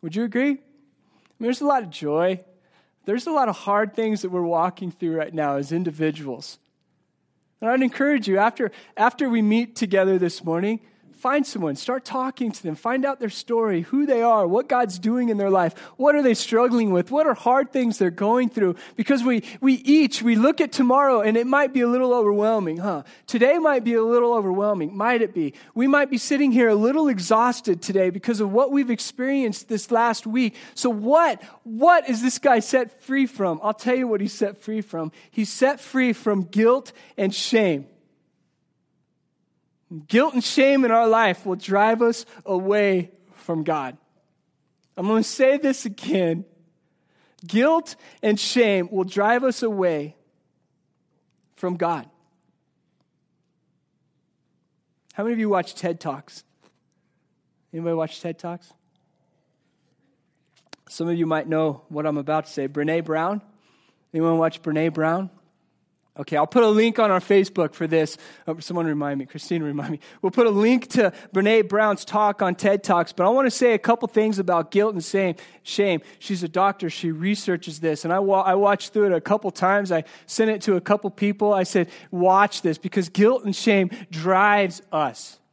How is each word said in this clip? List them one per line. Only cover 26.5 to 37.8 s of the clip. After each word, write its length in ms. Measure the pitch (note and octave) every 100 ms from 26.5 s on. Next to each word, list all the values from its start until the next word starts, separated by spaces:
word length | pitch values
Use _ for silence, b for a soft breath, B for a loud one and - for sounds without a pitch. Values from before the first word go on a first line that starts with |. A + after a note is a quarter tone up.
here 160 | A#3+ A#3
a 80 | G#3
little 320 | A3 C#4+ D4+
exhausted 760 | G#3+ E3+ A3 A#3+ A#3+ - E3+
today 280 | - G3 F#3
because 320 | F3+ - A3
of 100 | G#3
what 220 | G#3 C4+
we've 180 | C#4 B3
experienced 800 | A3+ - - B3+ C#4 A#3+ F#3+ -
this 220 | G#3+ -
last 360 | A#3 A#3 A3 A3
week. 300 | A#3 A#3 B B -
So 140 | B3+
what, 520 | G#3+ A3 D4+ E4+ G3+ B B
what 460 | A#3 A3 D#4 F4 C4+
is 120 | A3+
this 160 | B3 -
guy 220 | - A#3
set 420 | G#3+ C4 A#3+ -
free 260 | - C4+ C4
from? 340 | - F#3+ D#3+
I'll 100 | G#3
tell 220 | G#3+ A#3+ B3+
you 140 | B3+
what 100 | G#3+
he's 140 | G3+
set 240 | - G3+ G3+
free 240 | - A3
from. 320 | G3+ E3 D#3+ b b
He's 180 | - G#3
set 300 | - C4 C#4
free 320 | - C4 B3+
from 300 | A3+ - G3+
guilt 500 | F3 G3+ A3+ C4 C#4 B B B
and 160 | G3
shame. 540 | G3+ - A3+ G3+ D3